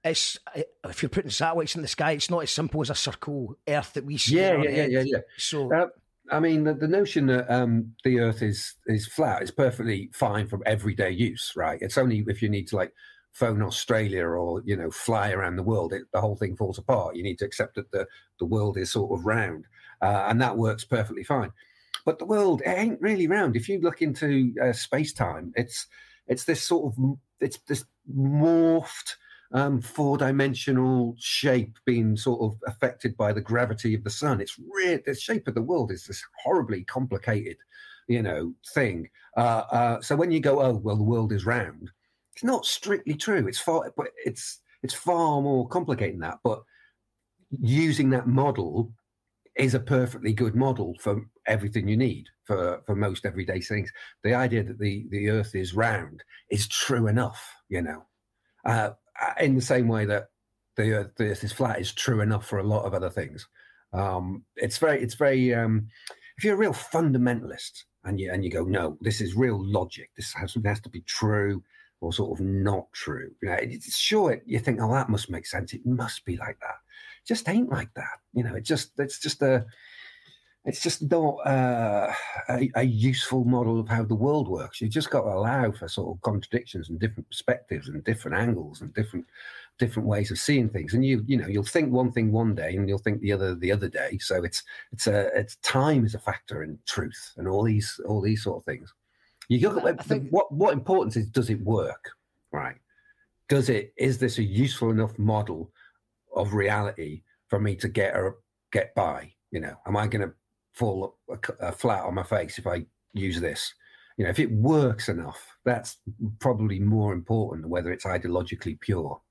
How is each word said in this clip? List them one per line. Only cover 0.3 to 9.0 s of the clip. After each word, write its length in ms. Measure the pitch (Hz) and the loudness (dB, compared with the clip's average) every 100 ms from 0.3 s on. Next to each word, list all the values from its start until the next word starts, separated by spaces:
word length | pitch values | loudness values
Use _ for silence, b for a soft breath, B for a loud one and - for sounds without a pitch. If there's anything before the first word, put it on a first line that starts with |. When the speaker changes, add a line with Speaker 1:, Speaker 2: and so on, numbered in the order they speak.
| - - - | -6 -10 -8
Speaker 1:
uh, 60 | 156 _ - | -8 _ -12
if 140 | - | -6
you're 60 | 139 | -2
putting 200 | - 135 | -2 -2
satellites 440 | - 160 170 156 165 | -2 0 0 -2 -4
in 60 | |
the 60 | 147 | -6
sky, 240 | - 151 | 0 0
it's 180 | 151 - | 0 0
not 120 | 175 | -2
as 80 | 156 | -2
simple 300 | - 156 156 | -2 -2 -2
as 80 | 131 | -2
a 40 | |
circle 640 | 139 - - - 143 110 131 - | -2 -4 -6 -6 -6 -6 -8 -2
Earth 240 | 147 - | -2 -2
that 100 | 147 | -8
we 120 | 135 147 | -6 -2
see 180 | - 165 | 4 4
Speaker 2:
Yeah, 140 | 190 | 6
Speaker 1:
in 20 | 160 | 4
our 80 | |
Speaker 2:
yeah, 60 | 147 | 4
yeah, 60 | 143 | 2
Speaker 1:
head. 100 | 143 | 2
Speaker 2:
yeah, 100 | 127 131 | 2 2
yeah. 120 | 123 - - | -2 -4 -8
Speaker 1:
So 360 | - 151 131 | -4 -2 2
Speaker 2:
Uh, 120 | 156 175 - _ _ - | 2 2 -4 _ _ -4
I 100 | 151 | 2
mean, 240 | 165 156 | 4 4
the, 100 | 151 | 2
the 140 | 151 156 | 2 2
notion 380 | 180 202 165 135 | 2 2 4 4
that, 220 | 127 123 | 4 4
um, 400 | 123 120 117 113 - | 2 4 2 0 -2
the 140 | 131 123 | 2 4
Earth 220 | 117 110 | 4 2
is, 320 | 110 104 - - - | 0 -2 -6 -10 -2
is 200 | 110 | -2